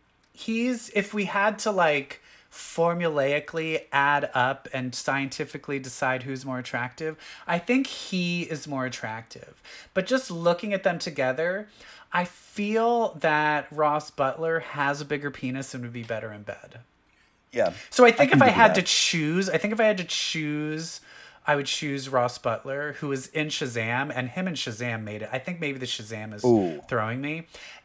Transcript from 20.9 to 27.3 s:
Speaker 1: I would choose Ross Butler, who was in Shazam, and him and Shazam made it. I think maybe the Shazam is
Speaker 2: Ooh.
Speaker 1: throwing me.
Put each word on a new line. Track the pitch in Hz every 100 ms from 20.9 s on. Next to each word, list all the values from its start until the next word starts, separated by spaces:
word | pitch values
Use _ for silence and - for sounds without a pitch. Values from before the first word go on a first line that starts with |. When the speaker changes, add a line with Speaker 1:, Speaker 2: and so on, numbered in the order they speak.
| - - - - - -
Speaker 1:
I | 147
would | 139
choose | - 151 139 131
Ross | 131 120 -
Butler, | 123 110 139 139 147 -
who | 147
was | 131 127
in | 156 151
Shazam, | - 139 117 113 123 143
and | 127 123
him | 180 185
and | 156
Shazam | 135 110 120 113
made | 107 107
it. | 107
I | 131
think | 175 170
maybe | 151 135
the | 123
Shazam | - 107 110 107
is | 104
Speaker 2:
Ooh. | 123 113 90 73 -
Speaker 1:
throwing | 120 107 127
me. | 143